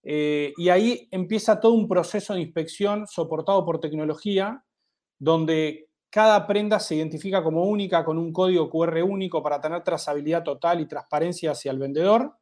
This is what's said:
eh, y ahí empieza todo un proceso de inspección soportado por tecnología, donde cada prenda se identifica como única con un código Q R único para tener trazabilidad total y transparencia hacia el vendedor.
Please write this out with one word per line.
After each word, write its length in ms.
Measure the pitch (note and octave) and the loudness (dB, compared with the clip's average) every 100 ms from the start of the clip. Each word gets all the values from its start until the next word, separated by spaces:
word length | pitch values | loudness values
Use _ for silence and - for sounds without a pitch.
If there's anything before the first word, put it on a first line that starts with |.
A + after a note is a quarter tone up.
| D#3 | -4
eh, 460 | D3+ D3+ D3 C#3+ C#3+ | -2 0 0 -4 0
y 100 | F3 | 4
ahí 400 | F#3 A3+ A#3+ - | 4 4 -2 -6
empieza 480 | F#3+ F3 G#3+ G#3+ G#3 | -6 -2 -2 2 4
todo 140 | A3+ | 4
un 160 | A3+ G3+ | 4 2
proceso 460 | F3+ E3 G#3 G3 | 0 0 -6 -4
de 80 | F#3+ | -6
inspección 640 | E3 E3 D#3+ - G3+ G#3 G#3 | -4 -6 -8 -2 -2 -2 -6
soportado 580 | - D#3+ D#3 D#3 G3 | -6 -4 -4 2 2
por 160 | E3+ D#3+ | 2 -4
tecnología, 840 | D#3+ D#3 D3+ D3 G#3 F#3+ G3 C4 _ _ _ _ _ _ | -4 -4 -4 -4 -2 0 -2 -6 _ _ _ _ _ _
donde 720 | D3+ E3 D#3+ D#3+ D#3 D#3 - _ _ | 2 2 2 0 0 -6 -20 _ _
cada 360 | G#3+ A3 G#3 G#3 | 4 6 6 2
prenda 320 | G#3 G#3 G#3 | -2 2 -2
se 180 | - D#3 | 0 -4
identifica 460 | D#3 D#3 G3 F#3+ | -4 -6 -2 -2
como 220 | D#3+ D#3+ | 0 0
única 400 | F#3+ G#3 F#3+ F3 | 0 0 0 0
con 140 | D#3+ D#3+ | 0 -4
un 120 | E3 | -4
código 380 | E3 F#3 F3+ D3+ | 0 2 2 0
Q 160 | D#3+ | 0
R 180 | E3+ E3 | 0 0
único 400 | F#3 G3 F#3+ E3 | 0 -2 -2 -2
para 180 | C#3+ C#3+ | -2 -4
tener 220 | D#3 E3+ | -4 -4
trazabilidad 600 | F3 D#3+ - D3 D3 E3+ | -4 -4 -4 -4 -2 -2
total 380 | D#3+ C#3 E3+ F3 | -2 -2 0 0
y 60 | D#3+ | -2
transparencia 680 | C#3+ - D3+ E3+ E3+ D#3 | -8 -4 -2 -2 -2 -4
hacia 180 | C#3+ C#3+ | -4 -6
el 80 | C3 | -6
vendedor. 560 | C#3 C#3+ F#3 A3+ C#4 _ | -4 0 4 4 2 _